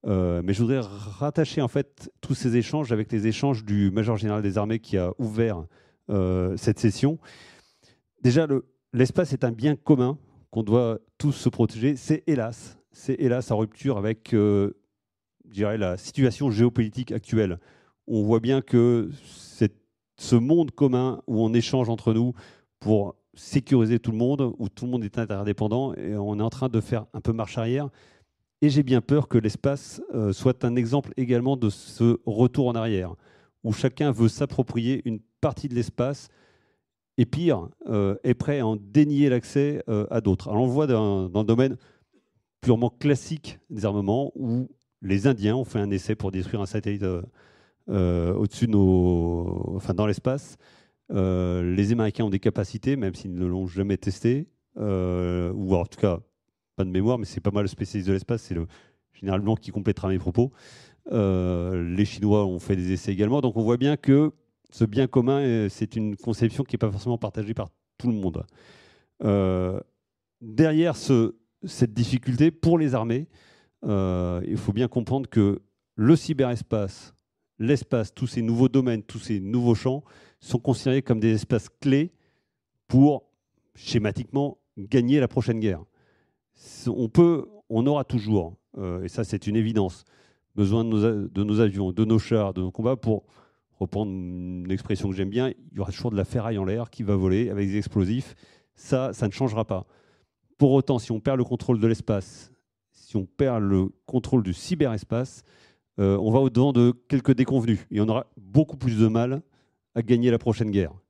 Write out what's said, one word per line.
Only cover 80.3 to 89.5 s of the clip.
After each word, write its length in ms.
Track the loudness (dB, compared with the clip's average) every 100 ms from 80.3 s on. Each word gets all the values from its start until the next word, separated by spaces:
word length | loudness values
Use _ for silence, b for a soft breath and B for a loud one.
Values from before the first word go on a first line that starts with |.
| b
sont 200 | -6 -4
considérés 420 | -2 -2 2 0
comme 200 | 0 0
des 140 | 2 0
espaces 340 | 0 -4 -4
clés 420 | _ 0 2 0 _ _ _ _ _ _ _ _
pour, 340 | 6 6 4 _ _ _ _ _ _
schématiquement, 800 | -2 0 0 -4 -4 -2 -2 -4 _ -16
gagner 440 | 0 2 4 4
la 80 | 2
prochaine 320 | 0 0 0
guerre. 240 | 0 -2 -8 _ _ _ _ _ _ _ -20 -8 -6
On 200 | -2 0
peut, 400 | 6 6 4 -4 -16 _
on 180 | -2 0
aura 160 | 0
toujours, 540 | -2 -4 0 0 -2 -10 _ -12
euh, 260 | -8 -6
et 40 | -8
ça 160 | -6
c'est 240 | -6 -6
une 80 | -2